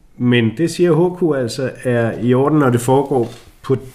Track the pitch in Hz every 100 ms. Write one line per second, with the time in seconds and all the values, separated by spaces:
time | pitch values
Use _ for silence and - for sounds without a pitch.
0 | - - 123 120 110 110 165 - 175 156
1 | 180 180 170 135 117 139 127 - 127 120
2 | 113 90 120 123 143 151 131 120 - 135
3 | 135 131 117 - - - - 127 -